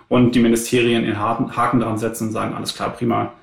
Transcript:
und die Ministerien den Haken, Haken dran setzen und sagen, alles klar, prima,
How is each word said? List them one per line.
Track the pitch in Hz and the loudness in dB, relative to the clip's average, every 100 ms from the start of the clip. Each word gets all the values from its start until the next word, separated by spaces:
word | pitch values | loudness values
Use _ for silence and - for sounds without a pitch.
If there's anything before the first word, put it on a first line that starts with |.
| _ | _
und | 123 120 123 | 4 4 4
die | |
Ministerien | 117 113 - 123 120 117 | 4 2 0 0 2 2
den | 117 101 | 0 -2
Haken, | 110 117 120 120 | -2 -2 -4 -2
Haken | 123 127 | 0 0
dran | 110 107 | 0 -2
setzen | 113 - 110 | -4 -4 -6
und | |
sagen, | 107 98 - | -4 -6 -6
alles | - - | -8 -6
klar, | 101 | -6
prima, | - 120 107 104 - | -4 -2 0 -2 -8